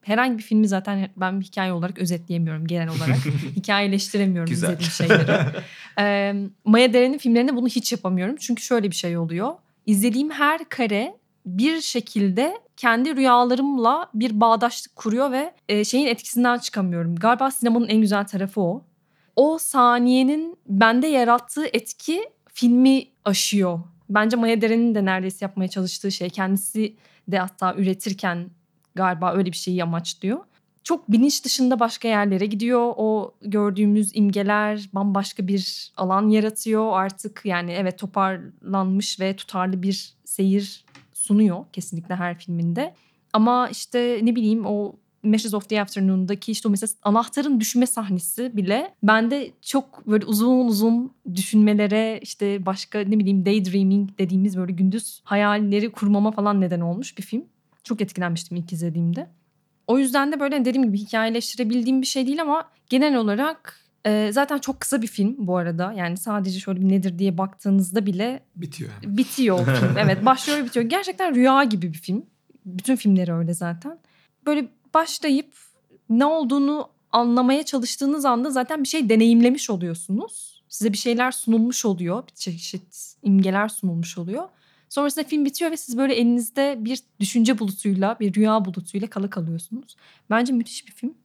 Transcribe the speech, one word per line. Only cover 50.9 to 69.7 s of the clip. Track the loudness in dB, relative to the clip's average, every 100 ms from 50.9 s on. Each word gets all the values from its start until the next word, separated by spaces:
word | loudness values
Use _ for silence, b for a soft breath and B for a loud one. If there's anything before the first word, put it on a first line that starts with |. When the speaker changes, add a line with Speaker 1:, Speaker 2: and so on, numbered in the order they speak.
| 2 -2 _ -8 -4
Speaker 1:
düşünmelere, | 2 4 6 4 2 0 -2 -4
işte | -12 -4 -2 -2 -4
başka | -6 -6 -6
ne | 0 2
bileyim | 2 2 2
daydreaming | 2 2 2 2 2 0 -2
dediğimiz | 0 2 0 0
böyle | -4
gündüz | 0 2 0 -8 -16
hayalleri | -4 0 2 2 0 0 -2
kurmama | -2 2 4 2
falan | 2 0 2
neden | 2 0
olmuş | -2 -4 -8 -12
bir |
film. | -8 -8 -10 _ _ _
Çok | -8 -4
etkilenmiştim | -4 -4 -4 -4 -6 -8
ilk | -6
izlediğimde. | -4 -4 -2 -2 -2 -8 _ _ _ _ _ 0
O | 2
yüzden | 2 0 0
de | -2
böyle | -2 0 0
dediğim | 2 2
gibi | 0
hikayeleştirebildiğim | -2 -2 -2 -2 -6 -4 -2 0 2 0
bir | 0
şey | -2 -2
değil | -2
ama | -2 -2 -4 b b
genel | 2 2 2
olarak, | 0 0 -2 -6 -16 -20 _ _ 0
e, | 0 2
zaten | 0 0 -2
çok | -4 -6
kısa | -2 -2
bir | -2
film | 0 -2 0
bu | -2 0
arada. | 0 -2 -4
Yani | -4 -4 -4
sadece | -4 -4 -2 -6
şöyle | -6 0
bir | 2
nedir | 2 0 0
diye | -2 0
baktığınızda | -4 -4 0 2 2 -2 -2
bile | -2 -4 -6 _ -14
Speaker 3:
Bitiyor | -12 -10 -12 -12
yani. | -6 -2
Speaker 1:
bitiyor | -2 2 2 4
o |
film. | 2